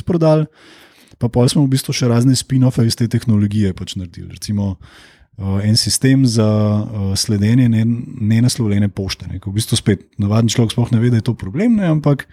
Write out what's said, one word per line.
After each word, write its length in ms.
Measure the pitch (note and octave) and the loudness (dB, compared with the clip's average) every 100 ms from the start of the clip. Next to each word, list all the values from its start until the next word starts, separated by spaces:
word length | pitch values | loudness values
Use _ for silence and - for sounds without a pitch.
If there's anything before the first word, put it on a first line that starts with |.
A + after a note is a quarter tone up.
| - | 0
prodali, 400 | F3 D#3+ D#3 D3+ _ - - - _ _ - | 0 4 2 0 _ -20 -20 -20 _ _ -6
pa 80 | A#2+ | -4
pol 220 | A#2+ B2 | 2 2
smo 180 | - C#3 | 4 2
v 80 | |
bistvu 160 | C3 - | 0 -2
še 160 | C3+ B2+ | -2 0
razne 320 | A#2 B2+ B2+ | 2 4 2
spin-offe 480 | - C3 B2+ - A2+ | 0 2 2 2 0
iz 80 | |
te 140 | - A#2 | 0 -2
tehnologije 680 | A#2 - G#2 G#2 G#2+ G2 | -2 0 0 2 0 -2
pač 220 | F2+ F#2 G2 | -2 -10 -10
naredili. 340 | F2+ F2 F2+ | -12 -14 -18
Recimo, 460 | E2+ - G#2 G2+ F#2 - - - _ _ - | -14 -6 -4 -4 -6 -12 -20 -20 _ _ -10
eh, 300 | F#2+ G2 G#2+ | -4 -2 0
en 80 | A2 | 0
sistem 500 | A2 - C3+ C3+ C3 | 0 0 2 4 2
za, 220 | A2+ G#2+ | 2 2
eh, 680 | G#2+ G#2+ G#2 A2 G#2+ G2 F#2+ | 2 2 0 -2 -4 -4 -4
sledenje 520 | - G#2 G#2 B2 B2 | -2 0 2 4 4
ne-, 180 | A2 A2+ A#2 - - | 2 0 -2 -6 -6
nenaslovljene 680 | G#2+ A2+ A#2+ - A2 G2+ G2+ | 0 2 2 0 -2 0 -2
pošte, 400 | - F#2+ - - | -4 -8 -8 -10
ne. 100 | G2 | -10
Ko 100 | G2 | -6
v 100 | G2 | -6
bistvu 160 | - - | -4 -2
spet 300 | - G2 - - | 0 -2 -4 -6
navaden 300 | G2+ A2 A2+ | 0 2 0
človek 240 | - A2+ | 0 0
sploh 200 | - A#2+ | 0 0
ne 80 | A2+ | 0
ve, 100 | A#2+ | 2
da 60 | A#2 | 0
je 120 | A#2 | -2
to 40 | |
problem, 420 | G#2+ F#2+ B2+ A#3 A3 | -6 -6 -2 0 2
ne, 100 | F3+ | 2
ampak 400 | D#3 D3 C#3 - | 0 2 0 -4